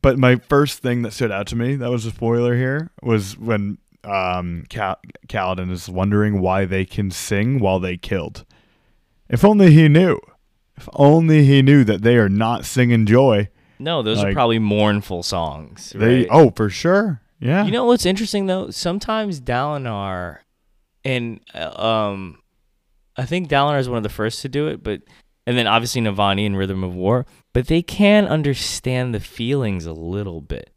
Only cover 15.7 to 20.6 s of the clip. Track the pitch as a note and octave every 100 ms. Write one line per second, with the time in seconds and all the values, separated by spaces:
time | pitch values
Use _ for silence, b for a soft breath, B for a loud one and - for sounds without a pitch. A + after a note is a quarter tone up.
15.7 | - - G2+ A2 B2+ A#2+ B2+ C#3+ - G#2+
16.7 | F#2+ E3 F#3+ G#3+ C#3+ _ _ A#2+ E3+ G3+
17.7 | A3+ A#3+ B3 F3+ F#3+ A3 G#3 F#3+ F#3 -
18.7 | - F3+ F#3 - A3 G#3+ D#3+ B2 B2 C#3+
19.7 | D3 B2+ G#2 G2 F#2 F2+ D2+ _ _